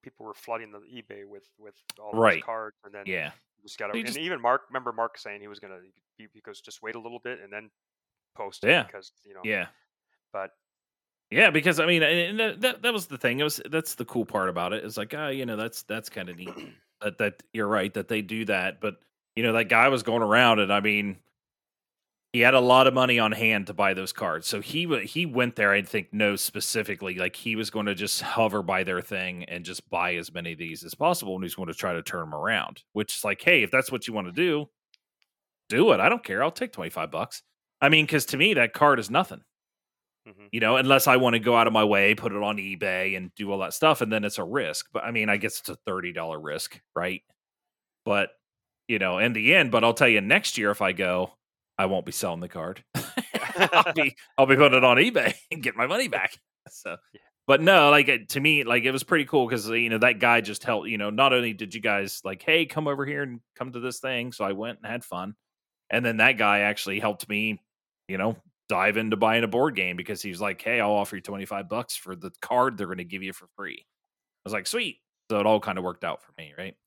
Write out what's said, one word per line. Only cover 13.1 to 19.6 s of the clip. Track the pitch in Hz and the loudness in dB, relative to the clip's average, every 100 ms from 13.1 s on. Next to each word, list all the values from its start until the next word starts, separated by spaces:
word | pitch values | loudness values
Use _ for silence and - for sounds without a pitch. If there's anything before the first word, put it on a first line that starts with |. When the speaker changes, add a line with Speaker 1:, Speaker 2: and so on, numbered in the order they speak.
| 135 | -4
Speaker 2:
thing. | 127 123 | -2 0
It | |
was, | 151 - - | -2 -4 -6
that's | 151 160 - | -6 -6 -10
the | 117 | -8
cool | 120 110 | -4 -4
part | 104 95 | -2 -2
about | 85 87 | -2 -4
it. | 107 | -4
It's | - - | -8 -10
like, | 104 | -10
"Oh, | 147 151 | -8 -8
you | 135 127 | -6 -6
know, | 107 | -6
that's, | 113 - | -8 -10
that's | - 110 - | -10 -10 -10
kinda | - 90 | -12 -12
neat." | 85 92 - | -12 -16 -16
Speaker 1:
<clears throat> | 78 - _ _ | -18 -20 _ _
Speaker 2:
That, | 104 92 | -10 -4
that, | 104 - _ | -4 -4 _
you're | 113 104 | -6 -2
right | 107 98 104 | 0 -2 -4
that | 95 | -4
they | 110 | -4
do | 98 110 110 | -4 -6 -2
that, | 98 92 - | -2 -2 -4
but, | 107 95 _ _ _ - | -8 -8 _ _ _ -2
you | |
know, | 117 | 0
that | 113 | 2